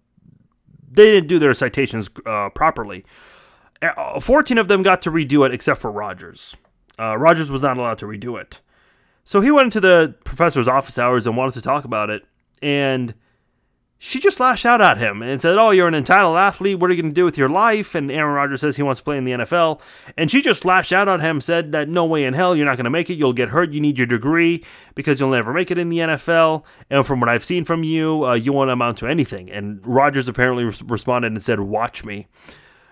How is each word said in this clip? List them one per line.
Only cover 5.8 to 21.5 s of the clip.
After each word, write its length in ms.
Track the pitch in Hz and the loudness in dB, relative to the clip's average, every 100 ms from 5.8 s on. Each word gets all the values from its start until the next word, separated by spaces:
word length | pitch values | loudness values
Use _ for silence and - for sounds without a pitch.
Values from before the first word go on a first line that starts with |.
for 100 | 120 | -4
Rogers. 640 | 104 104 92 87 - - - _ _ _ - | -8 -10 -12 -16 -16 -16 -16 _ _ _ -10
Uh, 180 | 113 110 | -6 0
Rogers 340 | 156 165 156 | 2 2 0
was 120 | 139 | -2
not 140 | 139 127 | -2 -2
allowed 200 | 120 110 | -4 -6
to 80 | 104 | -10
redo 340 | 107 120 113 | -12 -10 -12
it. 220 | - - _ _ _ _ _ _ | -14 -20 _ _ _ _ _ _
So 180 | - 202 | -2 2
he 80 | 220 | 4
went 160 | 294 254 | 4 4
into 140 | 214 | 4
the 360 | 190 175 160 117 | 6 6 4 -2
professor's 440 | - - 170 139 117 | -14 -2 0 2 2
office 320 | 135 - - | 0 0 -2
hours 260 | 123 127 117 | 0 0 0
and 100 | 113 | -2
wanted 200 | 131 127 | -4 -4
to 60 | |
talk 240 | 120 143 131 | -4 -4 -4
about 240 | 113 104 | -4 -4
it, 140 | 107 - _ _ _ | -6 -10 _ _ _
and 540 | 147 143 139 131 123 110 _ _ _ _ _ _ _ _ | -4 -2 0 -2 -4 -10 _ _ _ _ _ _ _ _
she 160 | - 254 | -12 -2
just 200 | 392 - | 0 2
lashed 260 | 254 233 240 | 0 0 2
out 160 | 240 | 6
at 160 | 190 113 | 6 4
him 240 | 117 101 | 0 -4
and 180 | 120 135 | -4 -2
said, 200 | 165 190 | 2 4
"Oh, 100 | 226 | 4
you're 180 | 196 175 | 4 4
an 60 | |
entitled 420 | 160 131 185 190 165 | 2 2 4 4 4
athlete. 440 | 196 190 196 190 | 2 0 -2 0
What 100 | 180 | 0
are 40 | |
you 80 | 180 | 0
gonna 100 | 160 | -2
do 100 | 147 | 0
with 140 | 180 147 | 0 2
your 120 | 135 | 0
life?" 440 | 165 - 214 202 | 2 2 0 -2
And 180 | 170 139 | -6 -4
Aaron 220 | 147 151 | -2 -2
Rodgers 280 | 143 143 135 | 0 -2 -2
says 140 | 147 135 | -4 -2
he 60 | |
wants 180 | 143 127 | -2 -2
to 40 | |
play 120 | - 143 | -4 -4
in 100 | 127 | -4
the 60 | |
N 100 | 123 | -4
F 120 | 113 | -2
L. 260 | 175 165 151 - - - - | 0 0 -2 -10 -20 -16 -4
And 140 | 160 | 0
she 100 | 254 | 2
just 240 | 294 208 180 | 2 0 2
lashed 260 | 185 - | 2 2
out 160 | 180 196 | 2 2
at 140 | 180 | 0
him, 180 | 156 156 | 0 -2
said 320 | 131 | -2